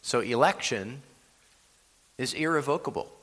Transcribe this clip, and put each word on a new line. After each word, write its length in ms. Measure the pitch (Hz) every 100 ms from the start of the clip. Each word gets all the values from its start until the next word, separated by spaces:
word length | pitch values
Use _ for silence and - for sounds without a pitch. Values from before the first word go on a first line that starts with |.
So 180 | - 123
election 800 | 107 120 160 - - 113 98 139 - - - _ _ - _ _ _ _ _ -
is 160 | 131
irrevocable. 800 | - 156 156 135 156 143 - - -